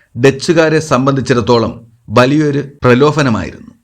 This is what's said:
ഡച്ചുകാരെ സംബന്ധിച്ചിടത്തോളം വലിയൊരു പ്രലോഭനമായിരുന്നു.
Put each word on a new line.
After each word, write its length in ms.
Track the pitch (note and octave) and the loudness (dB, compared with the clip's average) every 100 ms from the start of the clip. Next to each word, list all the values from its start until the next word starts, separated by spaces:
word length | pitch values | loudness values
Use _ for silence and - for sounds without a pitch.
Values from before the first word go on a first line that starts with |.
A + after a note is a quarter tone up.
| _ - | _ 0
ഡച്ചുകാരെ 600 | C3 C3+ - E3 D#3+ D#3 | 0 0 0 0 2 0
സംബന്ധിച്ചിടത്തോളം 1040 | D#3 B2+ C3+ C3+ A#2+ B2 A2 A#2+ A2 - - _ - | 0 0 0 -2 0 -2 0 0 0 -6 -18 _ -2
വലിയൊരു 500 | A2 B2+ D3 D3+ C#3 | 2 2 2 0 -2
പ്രലോഭനമായിരുന്നു. 1120 | C#3 - B2 B2 D3 D3+ C3+ G#2+ D2+ - - - | -8 -4 0 2 2 2 -2 -2 -6 -12 -20 -20